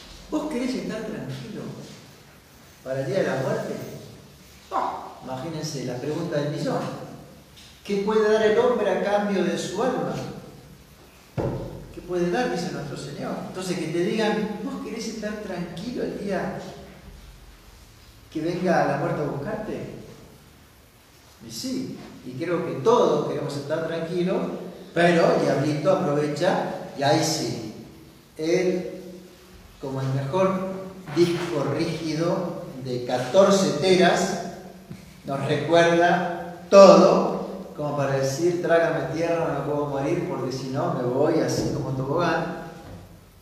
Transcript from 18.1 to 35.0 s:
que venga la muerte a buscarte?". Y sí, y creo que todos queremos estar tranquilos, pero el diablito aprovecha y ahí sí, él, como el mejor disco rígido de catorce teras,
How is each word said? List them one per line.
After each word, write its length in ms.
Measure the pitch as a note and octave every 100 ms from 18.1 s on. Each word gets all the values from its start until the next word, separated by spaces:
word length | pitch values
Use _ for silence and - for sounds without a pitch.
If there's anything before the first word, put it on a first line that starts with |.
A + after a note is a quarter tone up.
| - -
que 80 | D#3+
venga 460 | D#3+ F3+ F3+ D3+ C#3+
la 100 | C#3+
muerte 240 | E3+ -
a 40 | C#3+
buscarte?". 760 | - G3+ G#3+ - C3 - - - - - - - - - - - - - - - - A2+
Y 60 |
sí, 460 | A2 C4 B3 - - - - B2
y 60 |
creo 320 | C3 E3+ E3 -
que 60 | C3
todos 460 | A3 A#3 F3+ - -
queremos 300 | - - -
estar 300 | - D#3+ E3
tranquilos, 560 | E3 E3 F3+ F3+ - - - - - -
pero 420 | D#3+ F3 E3 G3 E3+
el 60 |
diablito 500 | C#3+ C#3 D3+ D3 C#3+
aprovecha 840 | C#3 D3 D3 D3 C#3+ F3+ - - - - -
y 40 |
ahí 220 | C#3 D#3+
sí, 500 | - - A#2+ G#2+ A2 - - - - - - -
él, 540 | D#3+ F3+ F3+ F3+ - - - - - - - - - -
como 200 | C#3 C3+
el 60 | C3
mejor 640 | C3+ C3+ F#3+ F#3+ F#3+ - - - - - D3+
disco 480 | F3 E3+ - D3+ C3+ D3
rígido 840 | E3 - D#3+ D3+ F3 G3 F3 - - B2+ B2+
de 200 | B2 B2+
catorce 640 | B2 - F#3+ G3 G3 - -
teras, 720 | F#3+ F#3 F3 - - - - - - - - -